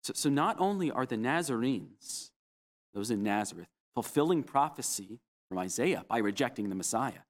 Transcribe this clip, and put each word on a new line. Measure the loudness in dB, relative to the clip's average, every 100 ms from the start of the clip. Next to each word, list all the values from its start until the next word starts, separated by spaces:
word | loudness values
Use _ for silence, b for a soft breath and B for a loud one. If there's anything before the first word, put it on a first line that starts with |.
So, | -6
so | 0 2
not | 4 2 2
only | 0 2 0
are | 0 -2
the | 0
Nazarenes, | 0 0 0 0 0 0 -6 -16 -12 -12 -12 _ _ _ _ _ _
those | -8 -2
in | 0
Nazareth, | 2 2 0 -8 -18 _ _
fulfilling | -6 0 2 4 2
prophecy | 2 2 2 0 -6 -6 -8 -14 _ _ _
from | -4
Isaiah | -4 0 2 2 0
by | 2
rejecting | 2 2 -2 0 -4
the |
Messiah | -4 -2 0 -2 -6 _